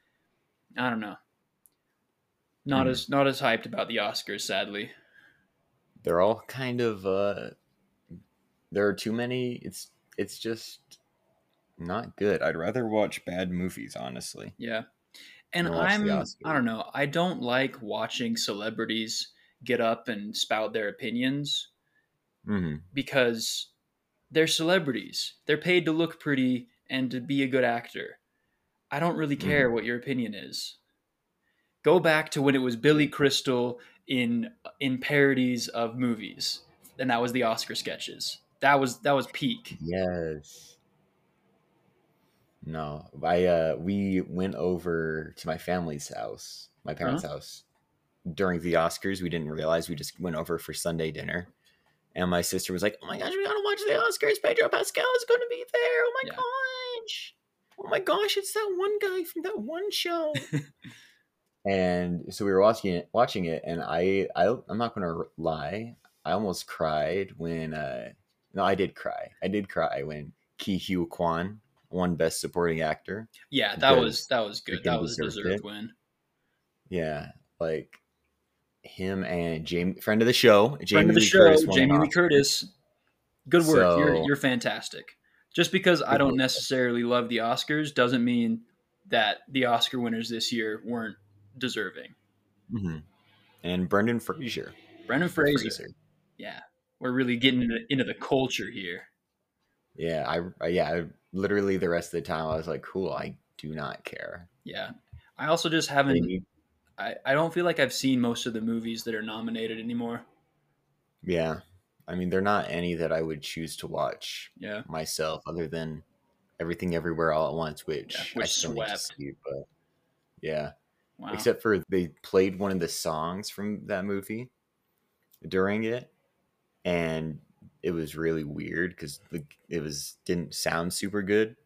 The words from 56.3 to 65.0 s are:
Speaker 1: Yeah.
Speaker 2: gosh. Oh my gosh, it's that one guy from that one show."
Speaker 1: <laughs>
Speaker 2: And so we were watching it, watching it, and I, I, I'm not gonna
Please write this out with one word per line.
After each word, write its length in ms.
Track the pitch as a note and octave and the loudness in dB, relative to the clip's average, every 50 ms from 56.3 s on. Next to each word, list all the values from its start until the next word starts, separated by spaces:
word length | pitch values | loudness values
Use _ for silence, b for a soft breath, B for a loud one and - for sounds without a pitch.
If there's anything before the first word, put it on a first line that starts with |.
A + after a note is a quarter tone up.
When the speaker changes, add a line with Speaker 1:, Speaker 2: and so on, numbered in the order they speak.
Speaker 1:
Yeah. 60 | - | -6
Speaker 2:
gosh. 1000 | B4 B4+ A#4+ B4+ C5+ C5 C5 B4+ B4+ B4+ B4 B4 A#4 A4+ A4 - - - - - _ _ _ _ _ _ _ _ - | -6 -4 -4 -2 -2 -4 -4 -4 -6 -8 -8 -8 -8 -8 -10 -10 -10 -12 -14 -18 _ _ _ _ _ _ _ _ -14
Oh 100 | G4+ - | -4 -2
my 120 | - G4 | -2 0
gosh, 360 | F#4 E4+ D#4+ G4 G#4 G4 - | 0 0 2 2 2 0 0
it's 160 | G4+ G4 - | -2 -4 -2
that 220 | - G#4+ A4 G#4 F#4 | -4 -2 -2 -2 -2
one 220 | F4 F#4+ G4+ G#4+ G#4 | -2 0 0 0 0
guy 260 | G#4 F#4+ F#4 F#4+ E4+ | -2 -2 -2 -4 -4
from 180 | E4+ - E4+ | -6 -8 -8
that 160 | D#4 F#4 A4 D4 | -6 -6 -6 -6
one 320 | G#3+ B3 D#4+ F4 G4+ G#4 | -6 -6 -6 -6 -4 -4
show." 440 | F#4+ - - F4 E4+ E4+ D#4+ D4+ D4+ - - - | -4 -2 -2 -2 -2 -2 -2 -2 -4 -4 -4 -4
Speaker 1:
<laughs> 220 | D#3 C#3+ D3 - _ B B B2 A#2 B B B B B B B _ _ _ _ _ _ - | -4 -4 -6 -8 _ B B -20 -20 B B B B B B B _ _ _ _ _ _ -4
Speaker 2:
And 640 | G2 G2 F#2+ F#2 F2+ F2+ F2+ F2+ F2 F2 E2+ - - | -2 0 2 2 2 2 0 0 -2 -4 -4 -6 -10
so 140 | G2+ - G#2+ | -8 -4 0
we 60 | G2+ | 2
were 80 | F#2+ F#2+ | 6 6
watching 320 | G2 A2 A#2 - - G2 F2 | 6 6 6 4 0 -2 -2
it, 160 | F2 - - | -2 -2 0
watching 320 | - A2 B2 A#2+ - G#2 F2 | 2 2 2 2 0 -2 -2
it, 180 | E2 D#2+ - - | -2 -4 -4 -4
and 160 | D2+ E2+ E2+ | -6 -6 -4
I, 460 | - - D#2+ E2+ F2+ F#2+ G2 G2 F#2 - - | -4 -2 0 2 2 4 4 2 0 0 2
I, 120 | - F2 | 2 2
I'm 320 | G2+ B2+ - - - F#2+ A2 | 4 2 0 -4 -6 -4 -4
not 160 | A#2+ A2+ - | -4 -2 -2
gonna 200 | A2 | -4